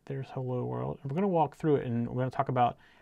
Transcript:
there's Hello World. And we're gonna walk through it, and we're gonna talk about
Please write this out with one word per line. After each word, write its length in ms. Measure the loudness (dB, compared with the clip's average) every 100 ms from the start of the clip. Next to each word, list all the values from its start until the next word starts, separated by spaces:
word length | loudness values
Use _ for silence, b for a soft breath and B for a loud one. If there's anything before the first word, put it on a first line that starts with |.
| -10
there's 220 | -8 -8
Hello 360 | -8 -4 -4 -2
World. 340 | -4 -4 -6
And 100 | -6
we're 40 | -2
gonna 120 | 2
walk 280 | 2 2 0
through 220 | 2 2
it, 100 | 2
and 200 | -2 -2
we're 140 | -2
gonna 80 | -2
talk 200 | -2 0
about 280 | 2 2 2 b b